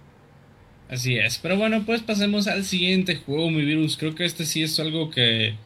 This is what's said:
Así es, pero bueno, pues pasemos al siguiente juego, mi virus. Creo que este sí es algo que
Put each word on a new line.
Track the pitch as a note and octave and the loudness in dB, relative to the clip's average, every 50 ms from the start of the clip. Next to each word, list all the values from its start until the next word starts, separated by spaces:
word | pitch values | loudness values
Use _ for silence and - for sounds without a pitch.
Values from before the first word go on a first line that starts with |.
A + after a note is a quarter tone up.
| - - - - - - - - - - - - - - - - - - | -20 -20 -20 -20 -20 -20 -20 -20 -20 -20 -20 -20 -20 -20 -20 -20 -14 -10
Así | C3 B2 B2 C3 B2 A2+ | -8 -4 0 0 2 2
es, | G#2 A#2 - - | 2 0 0 -2
pero | - E3 F#3+ | -2 -2 0
bueno, | G3 A3 A3 A3 A3 G#3 | 2 2 2 2 0 0
pues | - A3+ A#3 | 0 -2 -2
pasemos | A3+ - G#3+ G3+ G3+ G3+ G#3 G#3 G3+ G#3 | -2 -2 0 0 2 2 2 0 0 0
al | F3 G3 G3 | -2 -2 -2
siguiente | - F#3+ F3+ F3+ F3+ F#3+ F#3 F3+ F3+ E3 | -2 0 0 2 2 4 2 2 0 -2
juego, | C3+ - - C#3 D#3 E3 E3+ | -4 -4 -4 -2 0 0 2
mi | D#3+ D#3 D3 | 2 2 2
virus. | C#3+ D#3 D#3+ D#3 D3 - | 2 2 2 2 0 0
Creo | - D#3 D#3 D#3 | -2 -4 -4 -4
que | D#3+ F3 | -2 -4
este | E3 E3 - E3 | -4 -4 -4 -4
sí | D3+ - D#3+ D#3+ | -2 -2 0 -2
es | D#3 D#3+ - | 0 0 -2
algo | D#3 D#3+ D#3 E3 D#3+ D#3 | -2 -2 -2 -2 -4 -2
que | - C3 A#2+ A#2 A2+ A2+ A2 G#2+ G#2+ - - | 0 2 2 4 4 2 0 0 -2 -6 -10